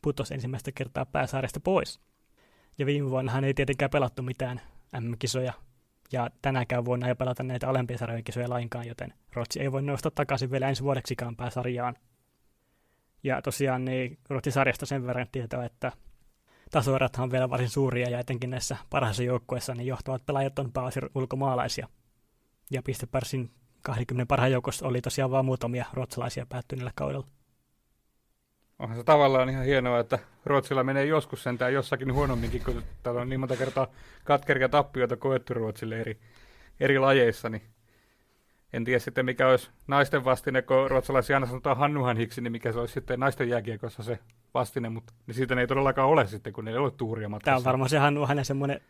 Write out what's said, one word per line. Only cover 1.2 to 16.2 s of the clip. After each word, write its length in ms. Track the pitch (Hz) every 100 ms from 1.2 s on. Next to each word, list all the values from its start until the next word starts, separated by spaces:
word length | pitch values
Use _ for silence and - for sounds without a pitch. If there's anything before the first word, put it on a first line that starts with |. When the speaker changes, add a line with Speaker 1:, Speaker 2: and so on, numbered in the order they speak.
| 135 135 131 -
Speaker 1:
pois. 400 | 165 190 - - _ _ _ _ _ _ _ -
Ja 80 | 139
viime 240 | 147 139
vuonnahan 340 | 131 131 127
ei 100 | 139
tietenkään 360 | 135 135 139 139
pelattu 320 | 147 131 -
mitään 380 | 127 127 127 123 - - - -
M 40 |
M-kisoja, 480 | 117 117 120 131 127 - - _ _ _ _
ja 180 | 127 120 _
tänäkään 420 | 139 135 120 123
vuonna 240 | 120 123 123
ei 60 |
pelata 280 | 123 127 123
näitä 260 | 127 127 131
alempien 300 | 131 123 123
sarjojen 260 | 117 117
kisoja 260 | 113 - 120
lainkaan, 360 | 123 120 120 117
joten 280 | 113 - - _
Ruotsi 280 | - 117 -
ei 120 | 139
voi 100 | 131
nousta 280 | 143 139 160
takaisin 400 | - 143 139 131
vielä 180 | 135 135
ensi 140 | 123
vuodeksikaan 540 | 135 131 - 123 120 117
pääsarjaan. 600 | 123 127 123 123 123 120 _ _ _ _ _ _ _ _ _ _ _ _
Ja 200 | 139 131
tosiaan 420 | 139 - 139 127
niin 340 | 127 131 127 151 _
Ruotsin 240 | 135 147
sarjasta 340 | 139 135 - -
sen 200 | 139 123
verran 200 | 123 120
tietoa, 320 | 135 117 127
että 280 | 120 _ 131 - - -